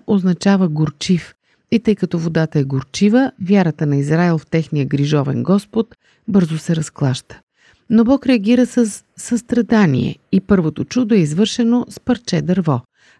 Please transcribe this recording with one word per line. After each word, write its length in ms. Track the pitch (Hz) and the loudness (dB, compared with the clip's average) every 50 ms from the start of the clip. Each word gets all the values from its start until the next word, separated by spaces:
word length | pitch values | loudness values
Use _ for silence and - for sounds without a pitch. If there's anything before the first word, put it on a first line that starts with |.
| _ | _
означава 640 | - 214 196 180 185 175 - - 196 196 190 190 165 | -2 0 0 2 0 0 0 0 2 2 2 2 0
горчив 640 | 151 151 156 151 - - - - 185 165 - - - _ _ _ _ _ _ - | 0 -2 -2 -2 -4 -4 -2 -2 -2 -2 -2 -8 -20 _ _ _ _ _ _ -4
и 80 | 233 226 | -2 -2
тъй 160 | - 226 208 | 0 0 -2
като 240 | - - 170 - 170 | -2 -2 -4 -4 -4
водата 400 | 160 170 160 165 160 156 - 151 | -4 -2 -2 -2 -2 0 0 -2
е 40 | 139 | -2
горчива, 680 | 139 139 131 135 - - - 202 208 214 254 269 254 - - | -2 -4 -6 -6 -6 -4 0 2 2 4 2 2 0 -4 -6
вярата 440 | 190 170 202 202 180 165 151 - 160 | -2 0 2 2 2 2 -2 -2 -2
на 120 | 147 143 | 0 0
Израел 400 | 139 139 143 156 165 175 175 165 | 0 0 0 0 2 2 2 0
в 100 | 156 - | -2 -2
техния 380 | - - 165 156 - - 147 135 | -2 -2 -2 -2 -2 -2 -4 -2
грижовен 580 | 135 147 139 143 143 151 147 139 143 135 117 120 | -2 -2 -2 0 0 0 0 0 0 -2 -2 0
Господ 520 | - 190 202 - - - 220 226 - _ _ _ _ _ _ _ | 0 0 0 0 -2 -4 -4 -4 -4 _ _ _ _ _ _ _
бързо 300 | - 190 202 175 156 160 | 0 2 2 2 0 -2
се 180 | 151 - - 170 | -4 -4 -4 -4
разклаща. 640 | 160 151 - - - 147 135 127 - - - - - _ _ _ _ _ _ _ _ _ - | -4 -4 -8 -6 -2 -2 -2 -2 -4 -8 -16 -20 -20 _ _ _ _ _ _ _ _ _ 0
Но 140 | 220 226 233 | 2 2 4
Бог 220 | 226 277 269 - | 4 2 0 2
реагира 400 | 254 262 226 190 214 247 247 247 | 0 0 2 2 2 2 2 2
с 380 | 233 - 247 233 208 - - _ _ _ | 2 2 0 0 0 -2 -10 _ _ _
състрадание 960 | - - - 247 226 - - 240 240 226 - 233 214 202 160 131 123 - 131 - - _ _ | -14 -8 -4 -4 -4 -4 -2 -2 -2 0 2 2 2 2 2 2 0 -2 -4 -6 -10 _ _
и 100 | - 190 | -2 -2
първото 420 | - - 208 190 160 156 151 - - | 0 2 2 2 2 0 -2 -6 -8
чудо 320 | - - 247 254 202 233 | -4 -2 -2 0 2 2
е 20 | |
извършено 680 | 202 160 147 151 170 220 - - - 240 226 240 247 233 - | 2 2 0 0 0 -2 0 0 -2 0 0 0 0 -2 -4
с 100 | - - | -12 -10
парче 420 | - - 247 - - - 185 160 | -4 -4 -4 -4 -4 -4 -4 -2
дърво. 400 | 147 160 185 196 165 160 139 120 - _ _ _ _ _ _ | -2 -2 -2 0 0 0 0 -2 -4 _ _ _ _ _ _